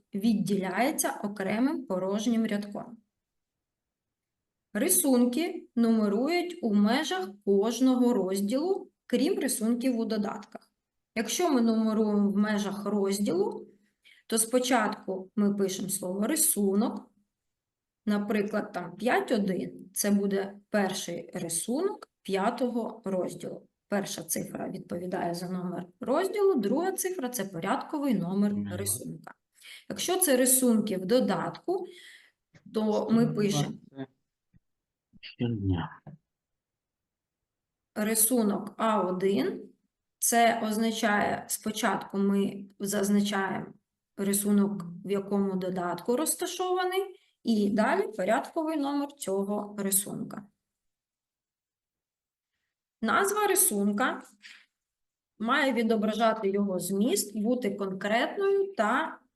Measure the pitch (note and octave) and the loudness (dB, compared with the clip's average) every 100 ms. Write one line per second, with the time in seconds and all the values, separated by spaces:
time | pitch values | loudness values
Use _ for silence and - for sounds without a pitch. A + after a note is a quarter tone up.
0 | _ G3+ A3 G3+ E3+ G3 F#3 F#3 C4 - | _ 0 2 2 2 0 0 0 0 0
1 | - - G#3 G3+ F#3+ G#3+ C4+ E4+ - F#3 | -4 -4 -8 -4 -2 0 0 -2 -4 -4
2 | F#3+ G3+ A#3 A3+ A3 G3+ G#3 - - - | -2 -2 0 0 0 -2 -6 -10 -12 -16
3 | _ _ _ _ _ _ _ _ _ _ | _ _ _ _ _ _ _ _ _ _
4 | _ _ _ _ _ _ _ G#3 D#4 F#4 | _ _ _ _ _ _ _ -2 2 2
5 | C#4+ B3 A#3+ A#3+ F4+ - - A#3 A3+ A3+ | 4 4 4 2 -2 -4 -6 0 4 4
6 | G#3 G#3 C#4 F4 F4 - A#3 G3+ G#3 C4 | 4 2 2 0 -2 -4 0 4 4 4
7 | D#4 F#4 F#4 - - G3 A3+ A#3+ C4 A#3+ | 0 -4 -4 -6 2 4 4 4 4 6
8 | A#3+ G3+ F#3 G3 G3+ C4 F4 G4 - _ | 4 4 0 0 0 0 0 -2 -4 _
9 | - A#3+ D4+ G4 C#4 - G#3+ A#3+ B3 A3+ | -2 2 2 2 -2 0 0 0 0 0
10 | G#3+ G#3+ G3+ - - - _ _ _ _ | -2 -2 -2 -6 -12 -20 _ _ _ _
11 | _ A3 A#3 - F4 C4 A3+ A3+ A3 G#3+ | _ -6 -4 0 2 4 4 4 2 2
12 | G#3+ G#3 G3+ G3+ G#3 G#3 G3+ G3+ G3+ G#3 | 2 4 4 4 2 2 -2 -4 -2 0
13 | G3 G3+ G#3 E4+ A4 - - _ _ _ | 0 0 0 0 0 -4 -14 _ _ _
14 | _ _ - A3+ - B3+ B3+ B3+ G#3 G#3 | _ _ -4 -2 2 2 2 2 2 -4
15 | - F#3+ F#3 - G3+ G3+ F#3+ F#3+ F#3 - | -8 -8 -6 0 2 2 0 -2 -4 -4
16 | F3+ F#3+ A3 D#4 - G3+ G3 G3+ B3+ - | -4 -2 0 2 2 2 2 2 2 -2
17 | - _ _ _ _ _ _ _ _ _ | -12 _ _ _ _ _ _ _ _ _
18 | - G#3 G3+ G#3 G3 G#3+ G3+ F3+ E3+ - | -2 -2 0 0 0 -2 -4 -8 -10 -4
19 | G#3+ F#4+ G4 A3+ F#3+ F3+ F3 - - - | 0 0 2 0 0 -2 -4 -10 -12 -4
20 | G#3 G3+ G3 G3 G3 - - G#3+ F#3+ G3 | 2 2 2 0 -4 -10 -4 0 0 -2
21 | - E3+ - F3+ E3 - - C4 G4 G#4+ | -6 -8 -8 -8 -6 -4 -2 -2 -2 -4
22 | - _ - F#3+ G#3 A#3+ B3 A#3 A3 - | -14 _ -4 0 0 0 -2 -2 -6 -8
23 | G3 F#3 F3+ F3 - - _ _ - G3+ | -4 -2 -2 -6 -10 -12 _ _ -4 -4
24 | G3 - E3 - - - - F#3+ - F3+ | -4 -8 -6 -6 -6 -8 -8 -8 -8 -8
25 | F3+ F#3 F3 F3 F3+ F#3 F3+ F3 F3+ - | -6 -4 -4 -4 -4 -6 -4 -6 -10 -10
26 | A3+ C#4+ F#4+ G#4 G4 D#4 G3+ C4+ F#4 F4+ | -2 0 0 2 4 4 2 2 0 -2
27 | F#4 F#4 B3 B3 G3 E3 F#3+ C4 - D4+ | -4 -4 -6 -4 -6 -4 -2 -2 -2 -2
28 | C#4 G3 E3+ F#3+ G#3 G#3 G3+ F#3 G3+ - | 0 0 0 0 0 0 -4 -4 -4 -4
29 | - D#2+ - - _ _ - - - G3+ | -6 -12 -16 -20 _ _ -20 -20 -12 -6
30 | - F#4 D4+ B3+ C4 C4 B3+ A3 G#3 F#3 | -2 0 2 4 4 4 4 4 2 -2
31 | F#3 B3 G3 F3 E3 E3+ - F#4+ - - | 2 2 4 0 -2 -6 -4 -4 -4 -14
32 | - - - _ _ - - A3 G#3+ G#3 | -20 -20 -20 _ _ -20 -8 -2 2 2
33 | - A3+ - G#3 G#3 D3 - - - C3+ | 4 4 4 2 2 2 -2 -4 -14 -12
34 | C3+ _ _ _ _ _ _ _ _ _ | -12 _ _ _ _ _ _ _ _ _
35 | _ - - - A#2+ A2 G2 F2 D#2+ - | _ -20 -16 -4 -2 0 0 0 -2 -12
36 | - - _ _ _ _ _ _ _ _ | -20 -20 _ _ _ _ _ _ _ _
37 | _ _ _ _ _ _ _ _ _ - | _ _ _ _ _ _ _ _ _ -4
38 | G#3+ A3+ - B3+ G#3 G3 - - A3 G#3 | -2 2 2 4 2 0 -4 -2 0 2
39 | F3+ F#3 F#3+ A3 F4+ - - _ _ _ | 0 0 2 2 0 -4 -12 _ _ _
40 | _ - - A#3 A#3 A#3 A3 G#3+ A3+ G#3+ | _ -4 0 4 4 4 -2 0 0 0
41 | G#3+ G#3 - - - - A3 - G#3+ F#3+ | 2 2 2 -2 -6 -6 -6 -2 -2 -2
42 | - G3 G3 G3+ G3 - - - G3+ G#3 | -4 0 2 2 0 -4 -14 -10 -4 0
43 | G3+ G3+ G3+ G3+ F#3+ - - - _ _ | 2 4 2 0 -2 -4 -8 -14 _ _
44 | _ - G3 G3 G#3 G3+ G3 - - - | _ -6 -2 0 4 4 4 0 -8 -10
45 | F#3 G3 G3 G3+ G3 F#3+ F#3 F#3 F3 F3 | -4 -4 0 0 0 0 -2 -4 -4 -4
46 | - B3+ D#4 - F4 - F#4 F#4 F4+ F#4 | -2 -2 0 -2 -4 -4 -2 0 0 -2
47 | F#4+ - _ _ - A3 G3+ G3+ A#3 F4+ | -4 -10 _ _ 0 2 2 2 2 2
48 | G#4+ - F#3 A#3+ - E4+ D#4 D#4 C#4 C#4+ | -2 -2 0 0 0 -4 -2 -2 -2 -2
49 | C#4 - - G3 G3 G#3 G#3 G#3 G3 G3+ | -4 -8 -4 -2 -2 -4 -6 -6 0 0
50 | - - - - - _ _ _ _ _ | -2 -8 -10 -12 -16 _ _ _ _ _
51 | _ _ _ _ _ _ _ _ _ _ | _ _ _ _ _ _ _ _ _ _
52 | _ _ _ _ _ _ _ _ _ - | _ _ _ _ _ _ _ _ _ -6
53 | A3 - G4 G#4 G4+ F#4 - G3+ G3+ G#3 | 0 2 2 0 2 2 2 2 0 2
54 | C4+ F4+ - _ - - _ _ _ _ | -2 -2 -12 _ -20 -20 _ _ _ _
55 | _ _ _ - A3 C#4 C4+ A#3 A3+ A3 | _ _ _ -6 0 2 2 2 2 2
56 | G#3 G#3 A3+ G#3+ G3 G3 G3+ F3+ F3 G3 | 0 2 2 2 0 0 0 0 -2 0
57 | A#3 G4+ - A3 G#3+ B3+ G3+ G3 G3 F#3+ | 2 2 -2 -2 0 0 -2 -4 -6 -4
58 | G3+ A3+ D4+ G4+ G4 G4 G4 - G#3+ C4 | 0 0 0 0 0 2 0 0 0 0
59 | E4 - _ | -2 -8 _